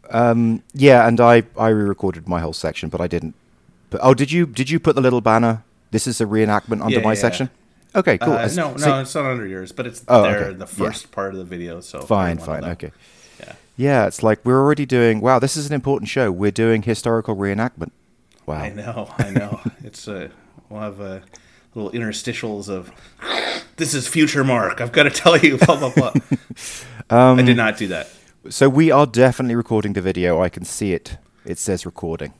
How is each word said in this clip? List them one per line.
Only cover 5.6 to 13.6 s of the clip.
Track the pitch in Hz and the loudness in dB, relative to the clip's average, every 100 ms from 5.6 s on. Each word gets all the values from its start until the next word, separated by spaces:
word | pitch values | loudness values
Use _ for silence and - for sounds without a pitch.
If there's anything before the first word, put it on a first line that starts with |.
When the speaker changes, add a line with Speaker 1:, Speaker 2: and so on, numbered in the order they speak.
| _ _ _ | _ _ _
Speaker 1:
"This | 110 - | -4 -4
is | 117 | -4
a | |
reenactment," | 110 110 107 104 - 110 | -2 0 2 0 -2 -6
under | 110 120 | -2 0
Speaker 2:
Yeah, | |
Speaker 1:
my | 110 | 0
Speaker 2:
yeah, | 104 | 0
Speaker 1:
section? | 117 - 127 _ _ _ _ | -2 -2 -8 _ _ _ _
Speaker 2:
yeah. | 208 | -2
Speaker 1:
Okay, | 175 101 | 0 0
cool. | - | 0
Speaker 2:
Uh, | 123 | 0
Speaker 1:
I | |
s-, | 107 175 | -2 -4
Speaker 2:
no, | 151 131 | -6 -2
Speaker 1:
so | 147 | 0
Speaker 2:
no, | 135 | 0
it's | 131 | -4
not | 160 139 | -6 -6
under | 123 101 | -6 -8
yours, | 95 92 | -12 -12
but | - 123 | -12 -12
it's | - - | -12 4
Speaker 1:
Oh, | 123 | 4
Speaker 2:
there | 98 104 | 4 0
Speaker 1:
okay. | 101 | -4
Speaker 2:
in | 92 | -10
the | |
Speaker 1:
Yeah. | 92 - 104 | -14 -6 -6
Speaker 2:
first | 107 - | -6 -12
part | - 98 | -10 -8
of | 95 | -10
the | |
video. | 90 90 85 85 | -12 -12 -10 -12
So | - 71 | -14 -16
Speaker 1:
Fine, | - 104 87 82 | -2 0 0 -4
Speaker 2:
everyone | |
will | - | -8
Speaker 1:
fine, | 76 | -8
Speaker 2:
know. | 82 | -8
Speaker 1:
okay. | 87 76 _ _ _ _ - | -10 -14 _ _ _ _ -20
Speaker 2:
Yeah. | - - | -20 -20